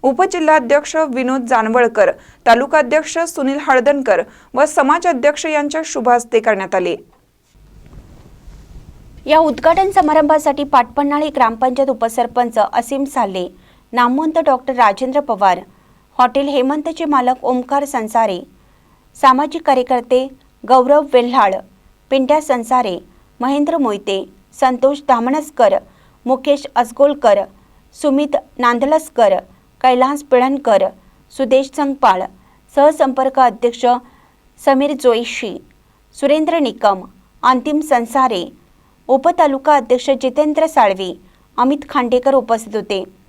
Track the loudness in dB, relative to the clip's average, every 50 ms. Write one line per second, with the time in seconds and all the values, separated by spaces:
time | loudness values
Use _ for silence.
0 | 0 0 2 2 0 0 0 -2 0 2 2 2 2 2 0 0 0 -2 -4 -4
1 | -4 -2 -4 -4 -4 -2 -4 -4 -2 -2 0 0 0 0 2 2 2 2 2 2
2 | 2 2 0 -4 -12 -20 _ _ _ 2 4 4 2 0 0 0 2 2 0 -2
3 | -2 -2 -6 -6 -6 -6 -4 -4 -4 -4 -4 -4 -2 0 0 2 2 2 0 0
4 | 0 0 0 0 0 -6 _ _ _ _ 0 0 0 0 2 0 2 2 0 0
5 | 0 -2 -2 2 0 0 0 0 -6 -4 -2 -2 -4 -2 -6 -6 -8 -6 -8 -4
6 | 0 2 2 2 0 0 -2 0 2 2 -2 -2 -2 -4 -2 -2 -2 -2 -6 -6
7 | -10 _ _ _ _ _ _ _ _ _ _ _ _ _ _ -20 -20 -20 -20 -20
8 | -20 -20 -20 -20 -20 -20 -20 -20 _ -20 -20 -20 -20 -20 -20 -20 -20 -20 -20 -20
9 | -20 -20 -20 -16 -4 0 2 2 2 2 -2 0 0 2 2 2 0 0 2 2
10 | 2 4 2 2 2 4 2 2 2 -2 -2 -2 -4 0 2 2 2 2 -2 -2
11 | -2 0 0 -2 -2 -4 0 0 0 0 0 -2 -2 -2 0 0 -2 -2 0 -2
12 | -4 -4 -2 -2 -4 -2 0 -2 -2 -2 0 -2 -2 0 0 -4 -4 -4 -4 -6
13 | -6 -4 -2 -4 -4 -2 -4 -6 -8 -8 -10 _ _ _ _ _ _ _ 0 0
14 | 2 2 2 0 -2 -2 -2 0 0 0 0 0 -2 -6 0 2 2 2 2 0
15 | -6 -2 -2 -4 -2 -2 -4 0 2 2 2 0 -4 _ _ _ _ _ _ _
16 | _ _ _ 0 0 2 2 -2 -2 0 -2 0 0 0 -2 -4 -4 -8 -6 -6
17 | -4 -2 0 0 0 0 -2 -2 -2 -2 -2 -2 -2 -2 -2 -4 -2 -2 -6 -6
18 | -6 -2 -2 0 0 0 -2 -6 -10 _ _ _ _ _ _ _ _ _ _ _
19 | _ _ _ 2 4 4 4 4 0 -4 -6 -4 0 0 0 0 2 0 -2 -2
20 | 0 0 0 0 0 -2 -10 _ _ _ _ _ 0 2 4 4 4 4 4 2
21 | 2 2 2 2 2 2 2 2 2 2 0 -4 -8 _ _ _ _ _ _ _
22 | _ _ -2 -2 0 2 0 0 0 -2 -4 -4 -2 -2 0 0 0 -2 -6 -8
23 | -12 _ _ _ _ _ _ _ -4 -2 0 0 -2 -2 0 0 0 -2 -2 -4
24 | -4 -4 -4 -4 -6 -10 _ _ _ _ _ -2 0 0 0 2 0 0 0 -2
25 | 0 0 0 0 2 -2 -2 -2 -4 -8 _ 2 2 2 2 0 -4 _ _ _
26 | _ _ _ _ _ -4 -4 -2 0 -2 -2 -2 -2 -6 _ -2 -2 -2 0 2
27 | 2 2 2 2 2 2 2 2 0 -6 _ _ _ _ _ _ _ _ _ -4
28 | -2 0 0 0 -2 -2 -4 -6 -6 _ _ -2 0 0 0 0 0 0 0 0
29 | -2 -4 _ 2 2 2 2 0 -4 _ _ _ _ _ _ _ 2 2 4 4
30 | 2 0 0 -6 -2 _ 2 2 2 2 -2 -2 0 2 2 2 2 0 -6 _
31 | _ _ _ _ _ _ _ -6 -2 2 2 0 0 0 -4 -4 -4 -4 -2 0
32 | 2 2 2 2 -2 -8 -10 _ _ _ _ _ _ _ _ 4 4 4 4 2
33 | 0 0 0 -2 -2 -2 2 2 2 2 2 0 -2 -2 -2 0 0 0 0 0
34 | -4 _ _ _ _ _ _ _ _ _ _ _ 0 0 2 2 2 -2 -2 0
35 | 2 2 2 2 -2 -6 -8 -8 -8 -10 -10 -12 -16 _ _ _ _ _ _ _
36 | _ _ _ -4 0 0 2 2 0 -2 0 -2 -2 -2 -4 -2 0 0 0 0
37 | -6 -18 _ _ _ _ _ _ 0 0 0 0 -2 -2 -4 -4 -2 0 0 -2
38 | -2 -2 -2 0 0 0 -2 -4 -8 -10 -14 _ _ _ _ _ _ _ _ _
39 | _ 0 0 2 2 0 2 2 2 0 0 -2 0 2 2 2 2 0 -2 -2
40 | 0 -2 -2 -2 -2 -4 -2 -2 -2 0 0 0 -2 0 2 2 2 2 2 -2
41 | -6 -10 -10 -14 _ _ _ _ _ _ _ -2 0 0 0 -2 -6 -6 -4 -4
42 | -2 0 -2 0 2 2 2 2 0 0 -4 -4 -4 -6 -8 -8 -6 -4 -6 -6
43 | -6 -10 _ _ _